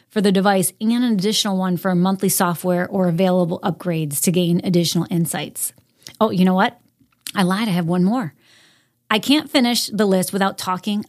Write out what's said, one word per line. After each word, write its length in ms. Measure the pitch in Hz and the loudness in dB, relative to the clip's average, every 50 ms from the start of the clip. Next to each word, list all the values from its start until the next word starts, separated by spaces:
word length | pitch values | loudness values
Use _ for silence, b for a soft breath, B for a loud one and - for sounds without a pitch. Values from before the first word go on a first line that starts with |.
| b b | b b
for 120 | - 214 | -4 0
the 100 | 190 202 | 2 2
device 400 | 185 196 185 208 196 190 170 - - - | 2 4 4 4 2 2 0 -2 -4 -4
and 120 | 220 220 | -2 -2
an 120 | 233 240 254 | 0 0 0
additional 540 | 240 220 185 175 214 214 - - 208 190 | 0 0 0 0 0 -2 -2 -2 -2 -2
one 200 | 185 185 185 180 | -2 0 0 -2
for 160 | 165 - 190 185 | -2 0 0 2
monthly 360 | 175 180 190 196 190 202 190 | 2 2 2 0 0 0 0
software 580 | - - 196 175 170 - - 180 180 175 180 | 2 2 0 0 0 -2 -2 0 0 0 -2
or 200 | - 202 196 185 | -2 -2 0 0
available 520 | 175 165 165 190 185 180 185 180 165 180 - | 0 2 2 2 2 4 2 2 0 -2 -4
upgrades 600 | - 170 160 - - 180 165 160 160 147 143 - | -4 -4 -6 -4 -4 -4 -4 -4 -4 -4 -4 -2
to 100 | - 196 | 0 0
gain 300 | 160 180 180 170 175 180 - | 2 2 2 2 0 0 0
additional 440 | 196 170 175 170 160 - 170 160 - | 0 0 0 0 0 0 -2 -2 -2
insights. 640 | 175 165 170 147 - 151 - - - - - - - _ _ _ B B B B B - | -2 -2 -2 -2 -4 -8 -8 -8 -10 -10 -10 -10 -10 _ _ _ B B B B B -2
Oh, 80 | 220 - | -2 0
you 160 | 214 175 185 | 2 2 2
know 100 | 190 185 | 4 4
what? 240 | 185 208 247 - _ _ _ _ _ _ _ _ _ - - - | 2 2 0 -2 _ _ _ _ _ _ _ _ _ -16 -8 -2
I 100 | 202 185 | 0 0
lied. 240 | 175 190 202 233 | 0 0 -2 -2
I 40 | 214 | -2
have 160 | 170 175 170 | -2 -2 0
one 160 | 160 180 180 180 | 0 0 2 2
more. 300 | 190 233 254 214 147 - b b b b b b b b b b b b b _ - | 2 0 -2 -4 -6 -10 b b b b b b b b b b b b b _ -2
I 100 | 220 214 | -2 0
can't 320 | 214 - 277 302 - - | 2 2 0 0 0 0
finish 360 | - 285 247 240 240 226 - | 0 2 2 2 0 -2 -4
the 180 | - 214 190 214 | -4 -2 0 2
list 260 | 196 190 185 180 - | 2 2 2 0 -2
without 260 | - 202 196 196 196 | -2 -2 -2 -2 -2
talking 460 | - - 185 185 180 - 214 208 208 - | -4 -6 -4 -4 -4 -4 -4 -4 -4 -4